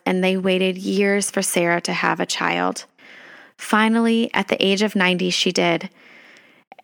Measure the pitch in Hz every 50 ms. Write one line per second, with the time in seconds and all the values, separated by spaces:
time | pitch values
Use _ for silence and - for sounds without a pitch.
0 | - - 185 185 185 185 190 190 185 190 185 185 190 185 185 185 190 196 196 190
1 | 202 196 196 202 196 - - 202 190 - - - 175 170 170 170 - - 180 165
2 | - 175 170 170 175 - - - - 175 170 - - 185 185 - - - _ _
3 | - - - - - - - - - - _ - - - - 214 220 220 226 226
4 | 226 226 226 226 226 - - - 196 - - - - 190 196 190 214 208 - 208
5 | 185 180 180 175 180 180 180 - - 185 175 190 180 175 170 170 180 190 _ _
6 | - - - - - - - - - - _ _ _ - - -